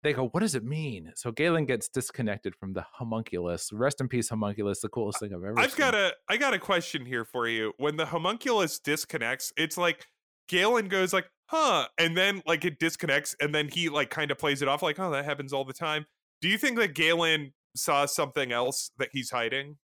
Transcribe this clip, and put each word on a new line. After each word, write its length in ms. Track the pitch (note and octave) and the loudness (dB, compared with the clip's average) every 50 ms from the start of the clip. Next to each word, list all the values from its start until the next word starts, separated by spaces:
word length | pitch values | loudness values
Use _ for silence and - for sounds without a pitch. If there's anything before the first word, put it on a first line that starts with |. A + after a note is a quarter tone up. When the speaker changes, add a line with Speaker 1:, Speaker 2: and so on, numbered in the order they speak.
Speaker 1:
they 100 | - D3 | 0 0
go, 160 | C#3+ A#2+ C3 A#2 | 0 2 0 0
"What 120 | - F3 | 2 2
does 140 | A3 A3 D3 | 2 2 0
it 100 | B2+ G#2+ | -2 -4
mean?" 480 | B2 D3 D#3 D#3 C#3+ A2+ F#2 D#2 D#2+ - | -4 -4 -4 -4 -4 -6 -8 -10 -14 -14
So 160 | - - B2 | -8 -8 -6
Galen 340 | A2+ - D3 E3+ E3+ E3 D3+ | -2 0 2 4 4 2 2
gets 220 | C3 C3 A2 - - | 2 0 -2 -2 -2
disconnected 640 | - C3+ B2 - - - A#2+ G#2+ G2+ F#2+ _ G2 F2+ | -2 -2 -4 -2 -4 -2 -2 -2 -2 -2 _ -8 -8
from 160 | _ - F#2+ | _ -10 -6
the 120 | F#2+ F#2+ F2 - - | -6 -6 -6 -8 -12
homunculus. 800 | - B2 A#2 A2 A2+ G#2+ - - F2 F2 F2 F2 E2 - - | -10 -6 -4 -4 -4 -4 -4 -4 -4 -2 -2 -2 -2 -4 -8
Rest 280 | G#2 G#2 B2 C#3 D3 - | -2 0 0 0 0 -2
in 80 | C3+ B2 | -4 -2
peace, 200 | - A#2+ A2 - | 0 -2 -2 0
homunculus. 520 | A#2 A2 G#2+ G2+ G2+ G#2+ G#2 G2+ G2 - | -2 -2 -2 -2 -2 -2 -2 -2 -2 -2
The 80 | - G#2 | -4 -6
coolest 320 | - B2 A2 G2+ G2+ - | -4 -2 -2 -2 -2 -4
thing 120 | A2 G#2 G2 | -6 -6 -8
I've 80 | F2 F2+ | -8 -6
ever 140 | G2 A2 - | -2 0 2
Speaker 2:
I've 120 | A3 C#4 | 2 2
Speaker 1:
seen. 60 | - D4 | 2 2
Speaker 2:
got 160 | D4 C4 A3+ | 2 4 4
a, 200 | G#3 G3 F3+ - - _ - | 4 2 0 0 -4 _ -2
I 80 | G3 | 0
got 180 | A#3 D4 C#4 A#3 | 2 2 2 0
a 40 | F3+ | 0
question 460 | - - G3 F3 E3+ - - D3+ B2+ | 0 2 0 0 0 -2 -8 -8 -6
here 200 | A#2+ C3 A#2+ A2+ | -4 -4 -4 -4
for 240 | - - B2 A#2 A#2 | -2 -2 -2 0 0
you. 240 | A2+ A2+ A2 G#2+ - - | 0 0 -2 -2 -2 -2
When 180 | C3 D3 D3+ | -2 -2 0
the 100 | D#3 D#3+ | 0 -4
homunculus 720 | - D#3+ E3 D#3+ F3+ G#3+ A#3 - C#4 A#3+ G#3+ F#3 D#3 - - | -2 -2 -2 -2 -2 -4 -2 -2 0 2 2 2 2 -2 -4
disconnects, 760 | _ D3+ D3 D3 - - - D3+ A#2 A2+ C3 C3 - - - | _ -2 -2 -2 -2 -6 -6 -4 -2 -2 -4 -4 -6 -8 -4
it's 200 | - D#3+ D#3+ - | -2 -4 -2 -2
like 300 | - F3 E3+ D#3+ - - _ _ _ _ _ _ _ _ - | 0 0 0 0 -2 -8 _ _ _ _ _ _ _ _ -2
Galen 400 | - F3+ F#3 G#3+ B3 A#3 G#3+ F#3+ | 0 2 4 4 4 4 2 2
goes 240 | G3 F#3+ F#3+ F3+ | 2 2 2 4
like, 140 | - F#3+ F3+ - _ _ _ | 2 0 0 -2 _ _ _
"Huh," 420 | _ - D#4+ D#4 C4+ G3+ D#3 B2+ - _ - | _ 0 2 4 4 4 4 2 0 _ 2
and 180 | E3+ E3+ E3 | 2 2 4
then, 260 | F3 F#3 G3 G3+ F#3+ E3 | 4 4 4 2 0 0
like, 180 | D#3 E3 D#3+ D3 | 0 0 2 2
it 140 | F3+ D3+ _ | -2 -2 _
disconnects, 560 | D#3+ E3 - - - D3+ C#3 C#3+ C#3+ - - _ | -2 -2 0 -2 0 2 2 2 2 -2 -4 _
and 140 | C#3+ D3 D3 | -2 0 2
then 140 | D3+ D3+ D3 | 0 0 0
he, 200 | - E3+ E3+ D#3+ | -2 -2 -2 0
like, 220 | D3 D#3+ C#3 - - | 2 0 0 0 -2
kinda 200 | - D3+ C#3+ C#3 | -4 -2 -2 -2
plays 260 | - - D3+ C#3+ C3+ | 0 0 0 0 2
it 60 | C#3+ C3+ | 2 0
off 140 | C#3 C#3+ | 2 2
like, 160 | - D#3+ D3+ - | 0 -2 0 0
"Oh, 120 | F#3+ F3+ | -2 -2
that 140 | D3+ C#3 C#3+ | 0 -2 -2
happens 280 | D3 D3 C#3+ C#3 C3+ | -2 -4 -6 -6 -4
all 120 | C#3+ C3+ C3+ | -2 -2 -2
the 80 | C3 C3 | -4 -6
time." 320 | - E3+ D#3 D3+ D3+ D3+ _ _ _ _ _ _ _ | -6 -2 -2 -2 -2 -4 _ _ _ _ _ _ _
Do 80 | - F3+ | 0 0
you 100 | G3+ G#3+ | 2 2
think 200 | - C#4 A#3+ A#3 | 2 0 2 2
that 160 | A3+ F#3 C#3+ | 0 0 2
Galen 580 | C3+ D#3 D#3+ E3+ E3+ E3+ D#3+ D#3+ D#3 D3 C3+ _ _ _ _ _ | 2 4 4 4 4 4 2 2 2 0 -6 _ _ _ _ _
saw 320 | - - - D3+ C#3+ C#3+ | -4 0 2 4 4 4
something 460 | C#3 - - D3+ C#3+ - D3 C#3 B2 | 2 2 -2 -2 -2 0 -2 -2 0
else 380 | A#2+ A#2+ B2 B2+ C3+ - - - _ - | 0 0 0 0 0 -2 -6 -8 _ -6
that 100 | C#3 - | -6 -4
he's 180 | - C#3 A#2+ - | -4 -6 -6 -2
hiding? 480 | - B2 A#2 A2+ B2+ C3+ C#3 C#3+ D3 _ _ | -2 -2 -2 0 -2 -4 -6 -8 -14 _ _